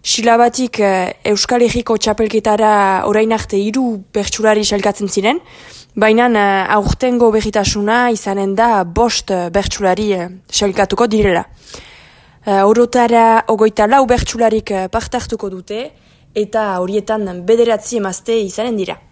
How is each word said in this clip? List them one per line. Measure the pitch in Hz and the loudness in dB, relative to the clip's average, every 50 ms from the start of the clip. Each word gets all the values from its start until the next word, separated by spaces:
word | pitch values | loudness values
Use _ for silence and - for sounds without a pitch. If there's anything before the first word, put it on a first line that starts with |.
Silabatik, | - - - - 220 233 233 233 240 240 233 - 254 233 - 220 | -2 -4 -4 0 2 2 4 4 4 2 2 -2 -4 -4 -2 0
eh, | 208 196 190 185 180 185 - _ _ | 0 0 0 0 -2 -4 -8 _ _
Euskal | - 208 202 - - 254 247 | -2 -2 -2 0 -2 2 2
Herriko | 240 226 - 247 233 - 226 | 2 2 0 -2 -2 -2 -2
txapelketara | 214 - 220 208 214 226 214 214 220 208 220 208 208 220 214 214 208 202 196 190 185 - | -2 0 -2 -2 -2 -2 0 0 -2 0 0 0 2 4 4 4 4 2 2 0 0 -2
orain | - 208 214 220 220 | 0 0 0 2 0
arte | 226 214 - - 214 | 0 -2 -4 -4 -4
hiru | 196 202 220 214 269 262 240 226 196 190 _ | -2 -2 -2 -2 -2 -2 -2 -4 -6 -10 _
bertsulari | - 214 202 - - - 214 220 214 214 | -6 -6 -4 -4 -4 0 2 2 2 2
sailkatzen | 208 - 208 202 190 208 196 - 202 190 | 0 0 -2 0 -2 -2 -2 -2 -4 -2
ziren, | - 202 190 220 285 359 - - - - - - - - - _ _ | -2 0 0 0 -2 -2 -6 -14 -20 -20 -20 -20 -20 -20 -20 _ _
baina, | 208 214 220 220 226 240 247 | 0 2 4 4 4 4 2
eh, | 233 214 202 202 196 196 185 - | 2 2 2 2 0 0 0 0
aurtengo | 214 214 202 - - - 262 254 247 240 240 226 | 0 0 2 0 -2 0 0 0 2 2 2 2
berritasuna | 214 220 208 214 196 214 196 - - 208 202 208 226 240 247 247 | 2 2 -2 0 -2 -2 -2 0 -2 -2 0 0 0 2 2 0
izanen | 226 208 - - 196 196 196 196 196 | 0 0 -2 -2 -2 -2 -2 -2 0
da | 202 226 240 226 202 180 | 2 2 2 2 2 0
bost, | 170 170 208 233 233 - - - - | -2 0 0 0 0 0 -2 -2 -2
eh, | 196 180 175 170 | -4 -4 -4 -2
bertsulari, | 170 202 202 - - - 202 185 185 190 214 208 | -2 -2 -2 -2 -6 -2 0 0 0 0 0 -2
eh, | 196 180 175 175 185 190 _ - | -2 -2 -4 -8 -12 -18 _ -6
sailkatuko | - - 208 202 185 - 196 190 - - 240 | -4 -2 -2 0 0 0 0 0 0 0 0
direla. | 220 214 214 208 196 175 170 - - - - - - - - - - - - - - _ _ _ _ _ _ _ | 2 2 2 2 2 0 0 -2 -6 -20 -20 -20 -20 -20 -20 -20 -20 -20 -20 -20 -20 _ _ _ _ _ _ _
Eh, | 208 196 196 | 0 2 2
orotara | 196 202 220 233 240 240 - 247 240 233 233 233 226 226 226 226 - - | 4 4 4 4 2 2 2 2 2 4 4 4 6 6 4 2 2 0
hogeita | 226 208 220 220 214 - 208 | 0 2 2 2 2 2 2
lau | 208 254 277 262 | 4 4 4 4
bertsularik, | 226 247 240 - - - 226 233 220 220 220 - - | 2 0 0 0 -6 -2 0 0 2 2 0 -2 -4
eh, | 202 190 185 185 | -4 -4 -4 -4
parte | - 226 220 - - | -4 -6 -6 -4 -6
hartuko | 247 226 - 233 208 214 196 | -6 -6 -6 -8 -8 -8 -10
dute | 190 185 180 - 208 220 262 302 _ _ _ _ _ _ _ _ _ | -10 -12 -14 -12 -10 -10 -10 -12 _ _ _ _ _ _ _ _ _
eta | 208 208 208 - 220 214 202 190 180 | -6 -4 -2 -2 -2 -2 -2 -2 -4
horietan | 180 185 202 214 202 - 220 214 208 190 180 180 175 | -4 -2 -4 -4 -2 -2 -4 -4 -4 -6 -8 -6 0
bederatzi | 185 226 233 240 233 226 208 - - 240 | 2 4 4 4 2 2 -2 -2 -4 -4
emazte | 226 196 190 180 - - - 226 226 | -2 -4 -2 -4 -4 -4 -2 -2 -2
izanen | 208 185 - - 220 247 226 | 0 -2 -4 -4 -4 -4 -2
dira. | 208 185 170 160 - _ _ | -4 -4 -6 -8 -12 _ _